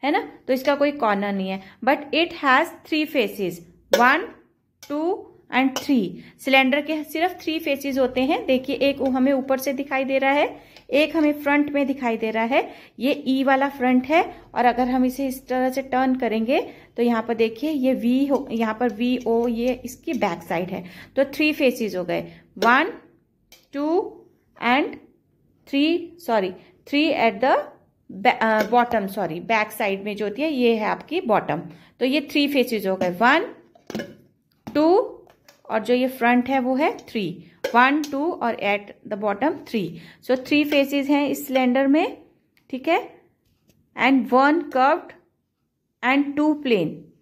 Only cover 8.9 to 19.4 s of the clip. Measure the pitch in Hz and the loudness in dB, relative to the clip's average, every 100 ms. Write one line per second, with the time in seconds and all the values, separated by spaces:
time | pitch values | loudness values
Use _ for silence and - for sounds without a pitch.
8.9 | 277 269 262 262 269 269 262 262 262 277 | 0 -2 2 2 2 0 -2 -2 -6 -4
9.9 | 269 269 269 269 277 320 - - - _ | -4 -2 0 2 2 0 -4 -20 -20 _
10.9 | 262 302 330 302 294 294 294 294 285 277 | 0 2 2 0 0 0 2 2 0 -2
11.9 | 269 247 226 220 220 226 269 466 - - | -2 -2 -2 -2 -2 0 0 -2 -10 -20
12.9 | - 233 294 269 262 269 269 277 269 247 | -4 -2 -2 -2 0 2 2 2 0 2
13.9 | 254 254 320 403 - - - 240 233 247 | 2 2 0 0 -6 -12 0 2 2 0
14.9 | 254 254 247 277 254 - 254 262 262 262 | 2 0 0 -6 -6 -4 -2 0 -2 -2
15.9 | 254 262 262 240 220 226 302 480 - - | 0 2 0 0 -2 0 0 -2 -12 -18
16.9 | - 240 233 226 226 226 226 302 302 254 | -2 0 2 -2 0 0 0 -4 0 0
17.9 | 240 226 254 277 269 - 233 226 220 247 | 2 2 2 2 0 -2 -2 -2 0 -2
18.9 | 208 247 247 233 233 | 0 -2 -2 0 0